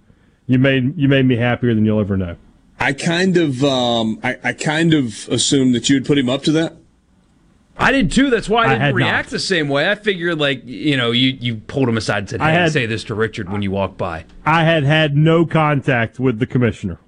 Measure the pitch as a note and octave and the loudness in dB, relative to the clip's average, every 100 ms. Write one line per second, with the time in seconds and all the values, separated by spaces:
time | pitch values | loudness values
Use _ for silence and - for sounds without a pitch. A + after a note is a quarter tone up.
0 | _ _ _ _ - B2+ C3+ C3+ B2+ - | _ _ _ _ -2 2 4 2 0 0
1 | C#3 C#3 C3 A#2 B2 A#2 B2 A2 G#2+ G#2+ | 2 4 4 2 0 0 0 2 2 2
2 | G2 F#2+ F2+ E2 - _ _ - B2 C#3 | 0 -2 -4 -8 -18 _ _ -4 -4 -2
3 | F3 E3+ F#3+ F3 D#3+ B2 C#3+ C3 A#2+ A#2 | -2 0 2 2 0 0 0 0 0 0
4 | A2 A2 B2+ - B2 A#2+ D#3+ D#3 E3+ D#3 | -2 -4 -6 -4 -6 -4 -4 0 2 2
5 | A#2+ - - A#2+ - C#3+ C3 A#2+ - C#3 | 0 -6 -6 -2 0 2 2 2 2 0
6 | A#2+ C#3+ B2 C3+ - D#3 E3 - _ _ | 2 0 0 -2 0 0 -2 -6 _ _
7 | _ _ _ _ _ _ _ - D#3 C4+ | _ _ _ _ _ _ _ -2 0 2
8 | F#3+ - C#4 A3 E3 A#3 F#3+ B2 C#3+ C3+ | 2 2 2 0 0 0 2 2 0 0
9 | C#3 A#3+ D4 A3 - F3+ D3 C#3 E3+ G#3 | 0 -2 -4 -8 -2 -2 0 0 0 -2
10 | G#3+ F#3+ E3+ D#3+ C#3+ C3+ A#2+ G#2 D3 C3+ | -2 -2 -2 -2 -2 -2 -8 -6 -2 0
11 | A#2+ A#2+ C3 C3 A#2+ A2 - C3+ B2+ A2+ | 0 2 0 0 -6 -6 -6 -2 0 0
12 | A2+ G#2 G2 A2 D3+ E3 E3+ D3+ A2+ A2 | -2 -4 -4 -4 0 2 2 0 -2 -4
13 | - G#2 A2 - F2+ G#2 G2 G2 F#2+ - | -6 -2 -2 -4 -8 -6 -4 -2 -4 -4
14 | F#2+ D#2+ - - - E3 D#3+ E3 C#3 D#3 | -8 -8 -12 -8 -2 2 2 2 2 2
15 | D#3 C#3+ D#3+ E3 D#3+ D#3+ D3+ C#3+ C3+ B2 | 2 2 4 4 2 2 2 0 0 0
16 | A2+ - C3 A2 B2+ C3+ A#2 - G2 E2 | 0 -2 -2 0 -2 0 0 0 -8 -8